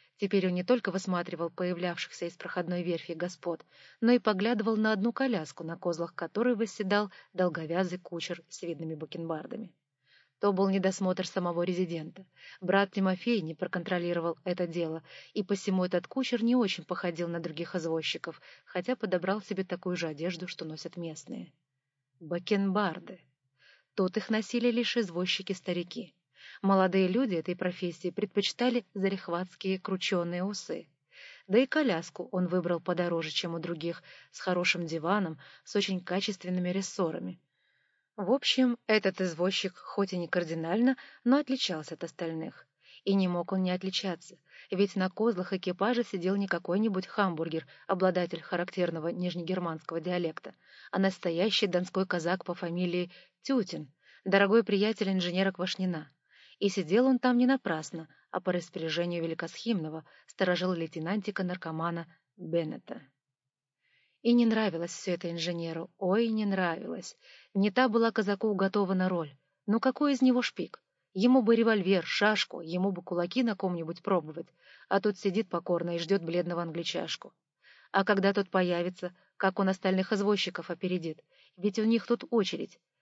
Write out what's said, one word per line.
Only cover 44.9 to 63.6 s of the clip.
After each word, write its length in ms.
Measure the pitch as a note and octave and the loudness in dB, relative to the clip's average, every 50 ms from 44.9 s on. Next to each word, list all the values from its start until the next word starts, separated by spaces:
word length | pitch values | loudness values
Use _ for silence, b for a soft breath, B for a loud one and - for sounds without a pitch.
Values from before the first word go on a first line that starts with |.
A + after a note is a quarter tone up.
| - | 2
на 140 | G3 F#3 F#3 | 0 0 0
козлах 420 | - - A3 A#3+ G#3 F3+ F#3 - | 0 0 2 2 2 0 -2 -2
экипажа 540 | G3+ F#3 - F#3 F3 - G3 A3+ B3 A#3 A#3 | -4 -2 -2 -4 -2 0 0 2 2 0 0
сидел 320 | - - F#3 E3+ F#3 G3 G3+ | -2 -4 -2 0 0 2 2
не 100 | G3+ F#3+ | 0 0
какой-нибудь 600 | F3+ E3+ - - F3 G3+ A3 A3+ F#3+ F#3 F#3 - | -2 -2 0 0 2 2 2 2 2 0 -2 -2
хамбургер, 600 | - - G3+ F#3+ E3 D3+ D#3+ E3 D#3 D#3+ - B B B B - | 0 0 0 2 0 -2 -4 -4 -4 -4 -6 B B B B -2
обладатель 540 | F#3+ F3+ F#3 F#3 E3+ F3+ F3 E3+ - E3 | 0 4 4 4 4 2 0 -2 -4 -8
характерного 680 | D#3+ - F#3 E3+ F3 F3 - F#3+ F3 E3 E3 E3 D#3 E3+ | -6 -4 -2 -2 -2 -2 -2 0 0 0 0 -2 -4 -4
нижнегерманского 880 | - F3+ F3+ F3+ F3 F3 E3 F#3 F#3 F#3 F3 E3+ D#3+ D#3+ - - E3 E3+ | -4 -2 -2 -2 -2 -4 -4 -2 -2 -2 -2 -4 -4 -6 -8 -8 -6 -4
диалекта, 560 | D#3+ F3 F3 F3 F3 D#3+ D#3 - - - - B B B B B B B | -4 -2 -2 0 -2 -2 -4 -8 -12 -16 -18 B B B B B B B
а 80 | - F#3 | 0 2
настоящий 680 | F#3+ G3 F#3+ - - F3 E3 E3 F#3+ A3 G3 - G#3+ F#3 | 2 2 2 0 -2 -2 0 2 2 2 2 2 2 2
донской 400 | F3 F3 F3+ - - F#3 F#3 F#3 | 2 0 -2 -2 -2 -2 -2 0
казак 380 | F3+ F3 D#3 E3+ F#3 F#3 - | -2 -2 0 0 -2 -2 -2
по 80 | - F3 | -6 -8
фамилии 580 | - F#3 E3+ E3+ F3+ F3+ F3 E3+ F3+ F3 F3 B B B B B _ | -6 -6 -4 -2 -2 0 0 0 -2 -4 -4 B B B B B _
Тютин, 500 | - - C4+ B3 F#3+ - E3+ D#3 D3+ - _ b b b b b b | -4 -2 0 0 0 -2 -6 -8 -10 -12 _ b b b b b b
дорогой 400 | F#3+ F#3 G3 G3+ F#3+ G#3 A#3 G#3+ | 2 4 4 6 6 6 4 4
приятель 480 | - G3+ F#3+ G3+ A3 A3 - G#3 F#3+ | 4 2 2 2 2 0 0 0 0
инженера 400 | F#3+ F#3 F3 F3+ F3 F#3 G3 G3 | 2 0 0 0 0 2 2 2
Квашнина. 580 | F#3 - F#3 F#3 - - F#3+ F#3 F3 D#3 D#3 - _ _ b b b b b b b b | 0 0 -4 -4 -2 -2 -2 -2 -2 -2 -6 -10 _ _ b b b b b b b b
И 100 | G3 G3+ | 0 0
сидел 380 | F#3+ G3 E3+ D3+ F3+ A#3 B3+ C4+ | 0 0 0 2 4 4 6 6
он 120 | C4 A#3+ | 4 4
там 180 | - B3+ B3 A#3+ | 4 4 4 6
не 80 | B3 | 6
напрасно, 600 | B3 C4+ E3+ - - E3 D#3 D#3 - - D#3+ D#3+ b b b b b | 4 4 2 0 -2 -4 -4 -4 -8 -10 -12 -12 b b b b b
а 80 | - F3+ | -8 -4
по 140 | F3+ F#3 F3+ | -2 0 0
распоряжению 680 | F3 E3+ - - D#3+ D#3+ D#3+ D#3 E3+ F3 F3 F3 E3+ E3 | -2 -4 -6 -8 -6 -4 -2 -2 -2 -2 -2 -2 -2 -2
великосхимного, 840 | E3 D#3+ - E3+ E3 - - - A3+ A3+ F3+ D#3 D#3 D#3 D#3+ b b b b b - | -4 -4 -4 -6 -8 -10 -6 -4 -2 -2 -2 -2 -4 -6 -10 b b b b b -18
сторожил 440 | - - F#3+ F3+ F3+ E3+ F3+ F3+ | -4 0 2 2 2 2 0 0
лейтенантика-наркомана 1400 | - E3 E3 D#3 - E3 D#3 E3+ G3+ G#3+ F#3+ G#3+ G3 - F#3+ F3+ F3+ F3+ - E3 D#3+ D#3+ E3 E3+ E3+ E3 E3 b b b b _ _ - | 0 -2 -4 -6 -6 -6 -4 -2 -2 -2 -2 -4 -4 -2 -2 -2 -4 -6 -6 -6 -4 -4 -2 -2 -4 -4 -8 b b b b _ _ -14
Беннета. 640 | - D#3+ E3 E3+ D#3+ D#3 - - - - - - C#3+ _ _ _ _ _ _ _ _ _ _ _ | -8 -2 -2 0 0 -2 -4 -10 -12 -12 -14 -14 -14 _ _ _ _ _ _ _ _ _ _ _